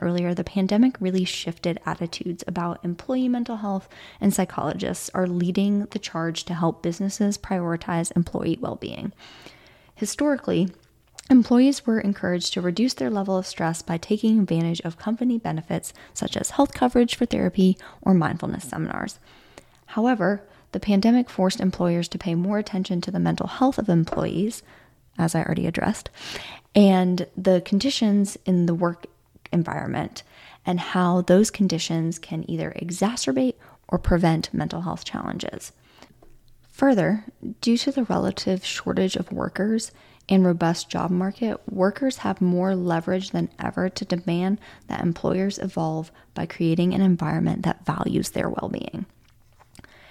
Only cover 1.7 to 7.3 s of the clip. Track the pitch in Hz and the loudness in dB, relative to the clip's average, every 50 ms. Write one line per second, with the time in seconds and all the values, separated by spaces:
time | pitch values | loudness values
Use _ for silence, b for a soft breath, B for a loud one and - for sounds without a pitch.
1.7 | 165 - - 156 165 - 170 170 - - - 185 170 - - - 175 180 170 175 | -4 -4 -4 -6 -6 -4 -6 -8 -8 -8 -8 -8 -8 -8 -8 -6 -6 -4 -4 -4
2.7 | 170 - - 175 175 - - - 262 262 254 254 247 240 240 - 233 214 214 202 | -6 -6 -6 -6 -6 -6 -6 -4 -2 0 0 0 0 0 -2 -4 -6 -6 -4 -4
3.7 | 196 196 - B B B B B B B - 202 196 - 185 - - - - 147 | -4 -4 -6 B B B B B B B 0 0 2 2 0 -2 -2 -4 -4 -4
4.7 | - 185 - - 175 - - - - 190 185 180 175 175 175 175 180 196 196 202 | -4 -4 -4 -4 -4 -6 -8 -6 -2 -2 -2 0 0 0 0 0 0 2 2 2
5.7 | 202 202 208 214 - 202 - - - 165 165 165 165 - - - 175 160 170 165 | 2 0 -2 -4 -6 -10 -10 -8 -6 -4 -4 -4 -4 -6 -8 -8 -4 -2 0 0
6.7 | 160 - - 170 170 - 196 196 - - 208 202 | 0 -2 -4 -4 -4 -2 -4 -4 -2 0 0 -2